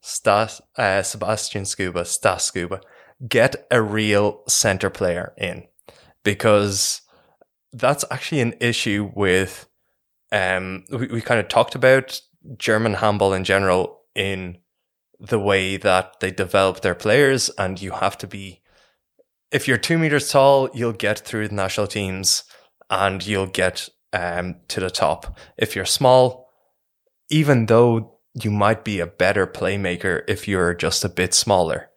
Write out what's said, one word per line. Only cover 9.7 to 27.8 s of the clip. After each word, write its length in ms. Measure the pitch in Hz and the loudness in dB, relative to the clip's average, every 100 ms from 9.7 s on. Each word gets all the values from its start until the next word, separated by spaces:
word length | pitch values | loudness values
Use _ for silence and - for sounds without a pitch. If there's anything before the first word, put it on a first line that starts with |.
| _ _ _ _ _ _ | _ _ _ _ _ _
um, 540 | 104 92 92 92 95 - | -2 0 -2 -4 -12 -10
we, 160 | 123 127 | -8 -4
we 120 | 117 | -6
kind 200 | - 117 | 0 0
of 80 | 101 | 2
talked 260 | - 117 | 2 2
about 460 | 135 127 135 131 - _ _ - 120 | 2 4 4 2 -14 _ _ -20 -8
German 360 | - 110 113 | 0 0 0
handball 380 | 98 110 104 98 | 0 0 2 2
in 120 | 95 | 2
general 580 | 92 98 95 92 90 - _ | 2 2 4 2 0 -8 _
in 440 | - 98 95 90 87 _ _ _ _ _ _ | -6 -4 -4 -10 -14 _ _ _ _ _ _
the 200 | 113 113 | -4 -2
way 380 | 101 98 95 95 | 2 0 0 -2
that 420 | 101 92 92 _ | 2 2 0 _
they 100 | 95 | -6
develop 500 | 92 90 101 95 92 | -4 0 2 2 0
their 140 | 101 | -4
players, 540 | 87 107 120 143 135 - - | -2 2 4 4 2 -2 -4
and 220 | 95 92 | -6 -4
you 120 | 95 | -10
have 260 | - 95 - | -4 -4 -4
to 80 | 98 | -14
be, 340 | 101 98 92 _ _ _ _ _ _ _ _ _ | -14 -16 -18 _ _ _ _ _ _ _ _ _
if 160 | 143 - | -4 0
you're 120 | 120 | 0
two 200 | - 165 | 0 0
meters 320 | 160 143 - | 2 0 2
tall, 380 | 143 135 139 131 | 4 6 6 2
you'll 180 | - 117 | -2 -4
get 280 | 110 101 107 | -2 -4 -4
through 280 | - 113 104 | -4 -6 -4
the 60 | |
national 320 | 101 95 - 101 | -4 -4 -2 -4
teams 580 | 107 95 92 98 - - - _ _ _ | -2 -4 -2 -2 -2 -4 -20 _ _ _
and 360 | 95 98 95 92 | 0 0 0 -2
you'll 200 | 101 95 | -2 -2
get, 420 | 92 90 90 - _ _ | 0 -2 -2 -14 _ _
um, 440 | 92 87 87 90 87 _ | -4 -2 -2 -4 -8 _
to 120 | - | -6
the 100 | 92 | -4
top. 480 | - 76 82 - - - - | 0 0 0 -6 -16 -18 -6
If 180 | 110 | -4
you're 100 | - 92 | -4 -4
small, 640 | - 135 127 127 - - _ _ _ _ _ _ _ _ | 2 6 6 4 0 -20 _ _ _ _ _ _ _ _
even 360 | 156 147 131 110 | 0 4 2 6
though 520 | 113 | 6